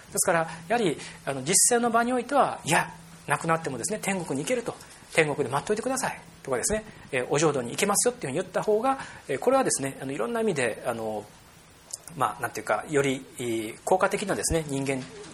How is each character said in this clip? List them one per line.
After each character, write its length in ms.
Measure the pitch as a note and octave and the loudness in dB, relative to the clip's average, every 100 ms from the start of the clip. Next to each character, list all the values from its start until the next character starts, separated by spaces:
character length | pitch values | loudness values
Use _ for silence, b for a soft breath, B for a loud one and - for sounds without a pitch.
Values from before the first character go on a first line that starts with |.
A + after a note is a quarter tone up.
| B | B
で 60 | G3+ | -2
す 60 | - | 2
か 60 | |
ら、 180 | E3+ E3 B - | 2 0 B -2
や 80 | A#3 | 0
は 40 | |
り、 160 | F#3+ C3 B B - | 2 0 B B -6
あ 80 | |
の、 100 | C#3 | -4
実 340 | C3 F#3+ - A#3+ | 2 4 6 4
践 40 | |
の 100 | A#3+ | 4
場 140 | A3+ A#3 | 2 2
に 80 | |
お 60 | B3+ | 0
い 40 | |
て 100 | A#3+ | 2
は、 260 | C#4 E3+ - | 4 4 2
「い 60 | C3+ | 2
や、 240 | F3 - - - - - | 2 2 -6 -18 -12 -2
亡 120 | D3 | 0
く 80 | E3 | 2
な 100 | E3 | 0
っ 40 | |
て 80 | E3 | 0
も 80 | B2 | -6
で 60 | |
す 80 | A2+ | -4
ね、 80 | G#3 | -4
天 220 | F#3+ G3 | -2 -2
国 160 | D#3+ C3+ | -2 -2
に 60 | D#3+ | 0
行 20 | |
け 80 | B3 | -2
る 60 | |
と、 100 | - - B B - | -2 -8 B B 0
天 120 | - D3+ | 2 4
国 200 | C#3+ B2 | 2 0
で 60 | |
待 100 | C#3 | -2
っ 60 | - | 0
と 60 | |
い 20 | G#3+ | -2
て 60 | |
く 80 | B3+ | -2
だ 80 | B3+ | -2
さ 120 | F3+ | -2
い」 100 | - - - | -6 -12 -14
と 80 | - | -4
か 60 | B2 | 0
で 60 | |
す 80 | - | 0
ね、 140 | G#3+ B B B | -2 B B B
え 120 | C3 | -2
ー、 40 | B2+ | 2
「お 80 | C#3+ | 4
浄 120 | D#3+ | 4
土 100 | C3+ | 2
に 100 | A#2+ | -2
行 40 | C3+ | 0
け 100 | G3 | 2
ま 100 | G3 | 2
す 100 | B3 | 2
よ」 60 | A#3+ | 0
っ 0 | |
て 120 | D3 | -2
い 20 | |
う 40 | |
ふ 20 | C#3 | -4
う 20 | |
に 60 | |
言 60 | F#3 | -2
っ 40 | |
た 80 | G3+ | -2
方 200 | - G#3+ | 2 2
が、 180 | C4 C4+ B B - | 2 0 B B -6
え 80 | C3+ | -2
ー、 40 | |
こ 120 | B3 | 4
れ 60 | C4+ | 4
は 60 | G3 | 4
で 60 | |
す 100 | - | 0
ね、 160 | C3+ - | -2 -4
あ 40 | C3+ | -6
の、 80 | |
い 40 | D3 | -4
ろ 100 | A#3 | -2
ん 60 | |
な 80 | A#3 | 0
意 20 | |
味 100 | A3 | 0
で、 280 | C#3+ A#2+ - C3 | 2 0 0 -4
あ 80 | |
の、 320 | A2+ A2 G#2 G#2 - - - - - - - - E3 | -4 -4 -6 -8 -16 -20 -20 -20 -20 -16 -14 -12 -2
ま 200 | A#2 - | -2 -2
あ、 20 | |
な 60 | A#2 | -6
ん 40 | |
て 100 | A2+ | -4
い 20 | |
う 20 | G#2 | -2
か、 200 | G#2+ C#3+ | -2 2
よ 140 | D3 | 2
り、 240 | C#3 C3 - - | 2 0 -6 -8
え 20 | |
ー、 340 | B2 A2+ A2 - | -4 -2 -4 -8
効 140 | - F#3 | 0 2
果 120 | F#3+ | 4
的 140 | G3 G3 | 0 -2
な 80 | B2+ | -2
で 80 | |
す 100 | - | 0
ね、 100 | E3 D3+ | 0 0
人 180 | C#3 C3+ | -2 -2
間 180 | C3 B2+ - - | -2 -6 -14 -16